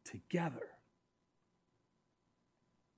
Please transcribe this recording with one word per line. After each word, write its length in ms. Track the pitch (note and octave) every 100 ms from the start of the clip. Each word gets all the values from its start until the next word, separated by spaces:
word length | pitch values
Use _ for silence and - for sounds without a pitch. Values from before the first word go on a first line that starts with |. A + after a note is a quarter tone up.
together. 640 | - - - F3 E3 A#2+ - - - _ _ _ _ _ _ _ _ _ _ _ _ _ _ _ _ _ _ - _